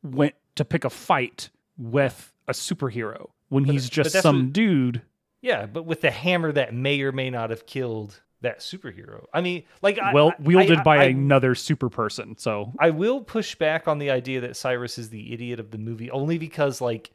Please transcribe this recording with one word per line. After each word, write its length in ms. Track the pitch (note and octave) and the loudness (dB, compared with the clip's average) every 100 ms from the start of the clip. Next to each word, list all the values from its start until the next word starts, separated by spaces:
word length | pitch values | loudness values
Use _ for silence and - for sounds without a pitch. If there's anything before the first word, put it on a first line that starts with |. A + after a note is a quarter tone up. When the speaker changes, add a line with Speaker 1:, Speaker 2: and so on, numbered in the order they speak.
Speaker 1:
went 320 | D3 C3 C#3+ - _ - | -6 0 0 -2 _ -8
to 80 | |
pick 200 | D3 E3+ | -4 -2
a 60 | B2+ | -4
fight 600 | - - D#3 B2+ - - _ _ - | -8 0 0 0 -8 -18 _ _ -14
with 560 | A#2 C3+ C3+ - - _ - | -2 0 0 -2 -20 _ -8
a 60 | |
superhero 760 | - - F3+ C3+ A2+ A2 - - _ _ | -8 -6 -4 -4 -4 -8 -10 -18 _ _
when 160 | C3+ | 0
Speaker 2:
But 80 | C#3 | 2
Speaker 1:
he's 100 | C#3+ | 0
Speaker 2:
th-, 80 | B2+ | 0
Speaker 1:
just 140 | - D#3 | 0 2
Speaker 2:
but 40 | |
that's 80 | F#3 | 4
Speaker 1:
some 220 | E3+ C#3+ C3 | 4 4 2
Speaker 2:
what 60 | |
Speaker 1:
dude. 500 | D#3 A3 D#3 B2+ A#2+ - _ _ _ | 2 2 4 2 -2 -10 _ _ _
Speaker 2:
Yeah, 260 | B3 D3+ G#2 | -4 -2 -4
but 180 | C3+ | -10
with 160 | E3 D#3+ | -6 0
the 80 | D3 | 0
hammer 420 | - D#3+ F3+ D#3+ | 0 0 0 2
that 200 | D3 A#2 | 0 -2
may 260 | A#2 C3+ C#3+ | -2 0 0
or 100 | C3+ | 0
may 160 | C3+ C3 | -2 -6
not 200 | B2 A2+ | -4 -6
have 160 | A2+ - | -8 -8
killed 540 | C#3 B2 A2 G#2 - _ _ | -6 -4 -6 -10 -16 _ _
that 160 | B2 G#2+ | -8 -6
superhero. 680 | - F#3+ C3 F#2 G#2+ G#2+ - | -14 -14 -16 -16 -18 -20 -6
I 80 | D#3+ | -4
mean, 220 | F3+ F3+ - _ | -2 -6 -10 _
like, 180 | G3 G3+ | 0 0
I, 120 | G3 | 2
Speaker 1:
Well 180 | C#3 D3+ | 6 4
Speaker 2:
I, 120 | E3+ | 4
Speaker 1:
wielded 360 | D3+ F3+ - E3 | 4 6 8 6
Speaker 2:
I, 40 | |
Speaker 1:
by 140 | D3 D3 | 6 6
Speaker 2:
I, 60 | |
Speaker 1:
another 500 | C3+ C3 C#3 C#3 B2+ | 6 4 4 4 4
super 340 | B2 - D3+ B2+ | 0 -2 -2 -2
person, 480 | - G#2+ - G#2 A2 | -2 -6 -6 -12 -8
so. 360 | - G#2 G#2 C3+ | -4 -4 -6 2
Speaker 2:
I 140 | E3 | 2
will 300 | D#3 G#3 C4+ | 4 -2 -2
push 340 | A3 A3+ G#3 | -4 -6 -6
back 320 | - D#3 D#3+ - | -2 0 0 -2
on 140 | D3 | -2
the 100 | C#3+ | 0
idea 300 | C3 B2 C3 | -2 -2 -6
that 160 | B2 A#2+ | -6 -6
Cyrus 420 | C3 B2 A#2+ - | -4 -4 -4 -10
is 120 | A2+ | -12
the 220 | A2+ A2+ | -14 -12
idiot 280 | A#2 A#2+ A#2+ | -12 -10 -10
of 100 | G#2+ | -10
the 80 | G#2+ | -10
movie, 320 | A2 A2+ A#2+ | -10 -10 -8
only 280 | C3+ D3 E3+ | -4 -2 -4
because, 420 | D#3+ - C#3+ B2+ | -4 -2 -2 0
like, 320 | B2 A2+ - | -4 -4 -10